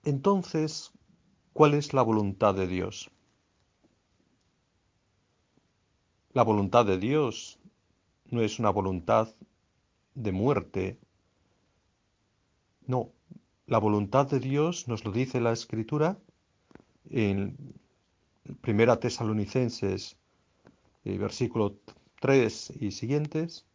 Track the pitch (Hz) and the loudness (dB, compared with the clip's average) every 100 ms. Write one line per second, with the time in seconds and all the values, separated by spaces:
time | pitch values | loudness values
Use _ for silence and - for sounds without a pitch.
0 | - 139 190 196 170 160 156 156 - _ | -2 0 2 0 0 -4 -4 -6 -16 _
1 | _ _ _ _ _ - 151 147 143 135 | _ _ _ _ _ 4 6 6 0 2
2 | 113 107 101 95 107 98 92 90 90 - | 4 2 0 2 2 2 -2 -2 -4 -8
3 | - _ _ _ _ _ _ _ _ _ | -18 _ _ _ _ _ _ _ _ _
4 | _ _ _ _ _ _ _ _ _ _ | _ _ _ _ _ _ _ _ _ _
5 | _ _ _ _ _ _ _ _ _ _ | _ _ _ _ _ _ _ _ _ _
6 | _ _ _ 131 110 104 98 117 107 92 | _ _ _ 2 4 4 6 4 6 2
7 | 104 151 135 101 - - - _ _ _ | 0 0 0 -4 -16 -20 -20 _ _ _
8 | _ _ _ 117 110 - 110 101 95 92 | _ _ _ -2 -2 0 0 0 -2 -4
9 | 85 113 113 _ - _ _ _ _ _ | 2 2 0 _ -20 _ _ _ _ _
10 | _ - 107 95 117 127 87 98 92 123 | _ -8 -4 0 0 0 -2 -6 -6 -8
11 | _ _ _ _ _ _ _ _ _ _ | _ _ _ _ _ _ _ _ _ _
12 | _ _ _ _ _ _ _ _ - 127 | _ _ _ _ _ _ _ _ -4 -4
13 | 113 _ _ - _ _ - 117 107 104 | -4 _ _ -20 _ _ -2 0 2 2
14 | 101 131 139 139 131 143 160 175 - 110 | 2 2 2 -2 0 0 -2 -4 -6 -6
15 | 110 104 131 131 117 113 - 110 110 147 | -4 -4 -2 0 0 -2 -4 -8 -4 -2
16 | 156 196 _ _ _ _ _ - _ _ | -2 -2 _ _ _ _ _ -20 _ _
17 | - - 104 98 98 - - - _ _ | -8 -2 0 0 -4 -10 -18 -20 _ _
18 | _ _ _ _ - - - 104 117 113 | _ _ _ _ -18 -10 -2 4 4 4
19 | 123 - 110 107 101 131 120 - 98 92 | 0 -4 -4 -2 -2 -2 -2 -2 -4 -4
20 | - - _ _ _ _ - _ _ _ | -8 -18 _ _ _ _ -20 _ _ _
21 | - 98 98 - 117 117 104 104 - - | -8 -6 -6 -4 -4 0 -2 -2 -20 -20
22 | _ _ 131 135 113 - - - 104 95 | _ _ 4 4 4 -2 -14 -8 -6 -6
23 | 113 147 151 156 165 - _ | -4 -2 -2 -4 -6 -10 _